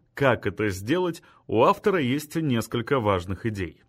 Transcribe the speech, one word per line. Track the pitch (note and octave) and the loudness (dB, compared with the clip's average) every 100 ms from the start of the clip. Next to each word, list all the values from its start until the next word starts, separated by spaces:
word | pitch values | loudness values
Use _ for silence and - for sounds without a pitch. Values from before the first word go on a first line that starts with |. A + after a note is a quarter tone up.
| _ | _
как | - C3+ G#2+ G2+ | 0 2 2 -2
это | F2+ G#2+ | -2 -2
сделать, | F#2 G#2 E3+ F3+ E3 _ _ - | -2 -2 0 -2 -6 _ _ -2
у | G#2 | 4
автора | D3+ - G#3+ F#3 | 4 4 2 2
есть | B2 C#3+ - E3 | 0 -2 -4 -4
несколько | D#3 A#2 G#2 A#2+ A2+ C#3 | 0 0 0 -2 0 0
важных | G#2 F#2+ F2 F#2 A#2 | 2 0 -2 -6 -4
идей. | G#2 E2 - | -4 -8 -10